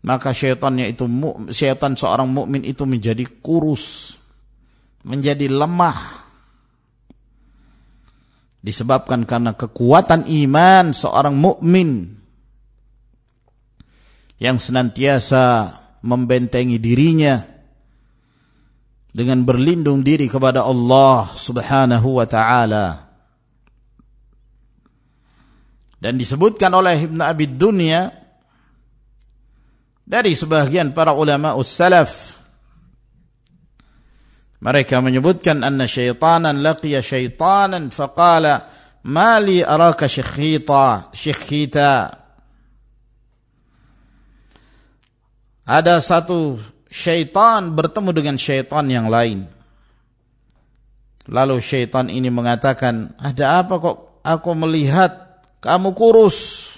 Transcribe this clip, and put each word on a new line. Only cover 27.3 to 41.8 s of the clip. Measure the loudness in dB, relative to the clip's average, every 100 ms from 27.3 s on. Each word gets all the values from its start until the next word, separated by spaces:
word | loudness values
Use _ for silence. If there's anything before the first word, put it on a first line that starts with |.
| -2 -4
Dunya | 0 0 2 0 -2 -4 -12 _ _ _ _ _ _ _ _ _ _ _ _ _ _ _ _ _ _ -6
dari | -2 0
sebahagian | -2 0 0 0 0 -2 0
para | 0
ulama | 2 0 0 -2 -4
salaf, | -6 0 4 4 4 -4 -20 -20 _ _ _ _ _ _ _ _ _ _ _ _ _ _ _ _ _ _ _ _ _ _
mereka | -2 0 2 0
menyebutkan | 2 2 0 0 -2 -2
anna | -2 -2
syaitanan | -4 -2 -4 0 2 2 0 0
laqiya | -2 -2 -4 -4
syaitanan | -4 -6 -6 -2 0 2 0 -2 -8
faqala | -8 -8 2 4 4 2 0 -4 -20 _ _
ma | -4 2 4 4
li | 2 0
araka | 2 4 4 2 -4
syekhita, | -4 -8 -4 -2 -2 2 2 4 0 -6
syekhita. | -10 -8 -8 -6 -4 -2 0